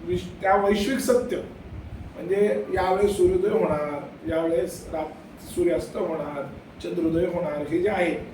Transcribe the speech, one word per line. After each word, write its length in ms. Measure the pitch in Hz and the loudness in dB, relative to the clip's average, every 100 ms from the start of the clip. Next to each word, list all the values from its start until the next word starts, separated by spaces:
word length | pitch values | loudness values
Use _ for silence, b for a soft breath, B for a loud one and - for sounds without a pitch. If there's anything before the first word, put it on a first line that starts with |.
| 170 | -2
विश्व, 340 | 180 - - | -4 -4 -2
त्या 140 | 190 202 | 4 4
वैश्विक 440 | 202 214 - 262 | 6 4 2 0
सत्य, 380 | - 240 - 175 - - - - - - - - | 4 4 2 -4 -6 -14 -14 -12 -12 -12 -12 -10
म्हणजे 500 | 170 196 208 214 - | -2 2 4 2 0
यावेळेस 440 | 185 185 190 208 - | 0 2 4 2 4
सूर्योदय 320 | - 185 190 | 4 6 4
होणार, 540 | 220 220 151 151 143 135 - 160 | 4 2 0 -2 -6 -8 -10 -2
यावेळेस 600 | 160 165 170 180 - - | 0 2 0 -2 -6 -8
रात-, 520 | 160 156 - - - - - | -6 -6 -10 -18 -18 -10 0
सूर्यास्त 420 | 175 165 - - | 2 2 -2 -4
होणार, 440 | 180 160 147 143 139 - - - | -2 -2 -4 -6 -8 -10 -16 -10
चंद्रोदय 420 | 175 175 160 160 175 | -6 -2 0 2 0
होणार, 420 | 175 156 147 147 | 0 -2 -4 -2
हे 100 | 170 | 0
जे 100 | 190 | 0
आहे 220 | 190 175 147 - | 2 0 0 -6